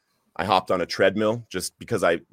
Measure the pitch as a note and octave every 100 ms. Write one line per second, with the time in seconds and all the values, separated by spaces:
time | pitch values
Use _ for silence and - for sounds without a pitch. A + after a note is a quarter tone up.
0 | _ _ _ - F#2 F#2 - F#2+ E2+ -
1 | G2 G2 G#2+ A#2+ A2+ F#2 - - - A2
2 | F2+ E2+ -